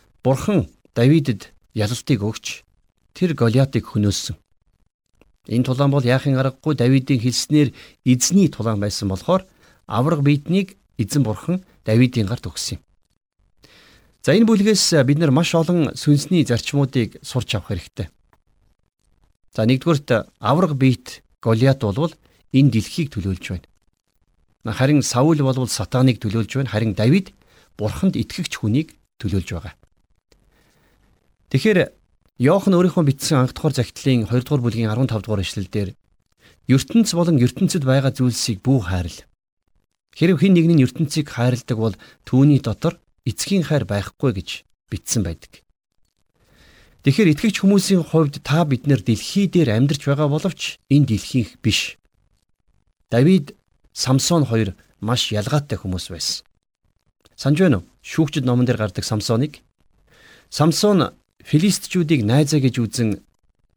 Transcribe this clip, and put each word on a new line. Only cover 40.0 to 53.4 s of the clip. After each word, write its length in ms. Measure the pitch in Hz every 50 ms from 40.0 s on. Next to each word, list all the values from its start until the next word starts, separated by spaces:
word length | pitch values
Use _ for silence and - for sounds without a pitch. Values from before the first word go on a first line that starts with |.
| _ _
Хэрв 320 | - - 160 175 190 143 170
хин 80 | 196
нэгний 320 | 185 175 160 170 170 151 127
ертөнцийг 400 | 123 - - 160 139 - 156 143
хайрладаг 540 | - - 120 120 127 123 120 - - 123 110
бол 180 | 110 113 95 - - - _ _ - -
түүний 320 | - 131 139 151 147 131
дотор 400 | - 123 104 - - 165 175 _ _ _ _ _ -
эцгийн 400 | - - - - - 196 190 151
хайр 240 | - 156 143 110 95
байхгүй 480 | 101 104 95 - - - - 131 101
гэж 120 | 95 - - - - _ _ _ _ _ -
бичсэн 320 | - - - - - 120 95
байдаг. 400 | 85 82 - - - _ - _ _ _ _ _ _ _ _ _ _ _ _ _ _ _ _ _ _ _ _ _ _ _ _ _ _ _ _ -
Тэгэхээр 280 | 139 139 - 214 165 151
итгэгч 200 | 143 - 220 190 -
хүмүүсийн 400 | - 196 202 196 190 - 196 180
хувьд 400 | 156 - - 160 160 143 143 -
та 240 | - - 139 165 170
бид 240 | 151 135 117 - 143
нар 160 | 139 110 -
дэлхий 420 | - 113 98 - - - 202 202
дээр 300 | 190 - 180 160 123 104
амьдарч 320 | 113 135 143 156 139 - 139
байгаа 240 | 139 143 156 143
боловч 480 | 143 156 - 190 147 - - - - _ _ -
энэ 240 | 135 147 143 107
дэлхийнх 480 | 110 98 - - - 131 107 - - _
биш. 400 | - 117 - - - - - _ _ _ _ _ _ _ _ _ _ _ _ _ _ _ _ _ _ _ _ _ _ -
Давид, 400 | - 120 135 170 190 180